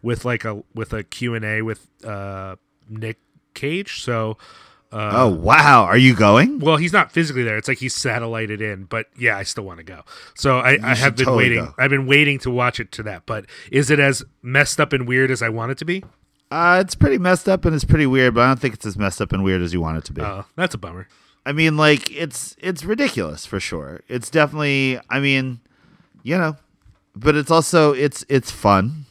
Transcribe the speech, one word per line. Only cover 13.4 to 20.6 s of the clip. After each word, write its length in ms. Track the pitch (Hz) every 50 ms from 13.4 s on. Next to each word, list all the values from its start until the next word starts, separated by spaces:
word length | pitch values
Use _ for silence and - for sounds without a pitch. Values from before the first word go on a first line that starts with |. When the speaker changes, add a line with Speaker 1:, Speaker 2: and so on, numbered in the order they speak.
| 95 _ - - - -
Speaker 1:
is 180 | - 135 147 120
it 100 | 151 143
as 240 | 143 139 135 - 131 - _ _ -
messed 360 | 120 131 139 143 - - -
up 140 | 151 143 -
and 140 | 135 127 120
weird 240 | 127 127 135 127
as 100 | 131 120
I 80 | 117 113
want 220 | 110 113 113 120
it 60 | 135 -
to 60 | 156
be? 180 | 156 175 190 190 - _ _ _ _ _ _ _ _
Speaker 2:
Uh, 260 | - 156 170 175 180 185 190
it's 80 | 185 -
pretty 220 | - - 143 139 254
messed 320 | 175 180 185 175 - -
up 160 | 190 185 -
and 80 | 175 156
it's 100 | 147 -
pretty 220 | - - 156 151
weird, 300 | 131 127 135 127 127 110
but 60 | 120
I 60 | 120 131
don't 120 | 135 120
think 160 | - 131 107
it's 100 | - -
as 100 | 110 95 95
messed 220 | 104 98 - -
up 140 | 107 95 -
and 100 | 95 98
weird 180 | 95 95 90 87
as 100 | 85 85
you 80 | 90
want 160 | 82 80 80 80
it 60 | 71
to 80 | - 76
be. 80 | 67
Speaker 1:
Oh, 240 | 76 101 98 95 98 _ _
that's 200 | -